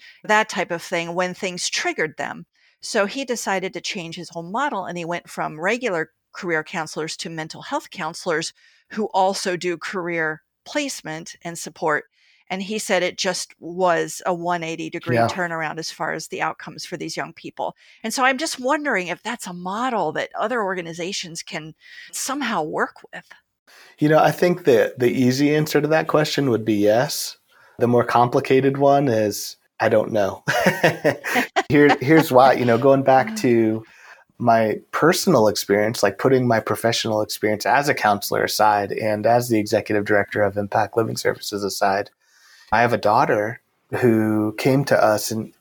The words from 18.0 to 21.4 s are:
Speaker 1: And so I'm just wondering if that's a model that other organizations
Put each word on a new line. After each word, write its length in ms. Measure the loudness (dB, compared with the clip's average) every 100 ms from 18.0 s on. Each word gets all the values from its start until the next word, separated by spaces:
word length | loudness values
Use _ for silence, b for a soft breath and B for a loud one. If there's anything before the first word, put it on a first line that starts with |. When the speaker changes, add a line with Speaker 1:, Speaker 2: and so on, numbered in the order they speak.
Speaker 1:
And 100 | -8
so 100 | 0
I'm 140 | 0 0
just 240 | -4 -4
wondering 460 | -2 -2 0 -2 -2
if 160 | -6
that's 240 | -8 -10 -10
a 80 |
model 580 | -10 -6 -4 -2 -2 -2
that 160 | -2 -6 -4
other 240 | -4 -2
organizations 800 | -2 -4 -6 -8 -8 -8 -10 -12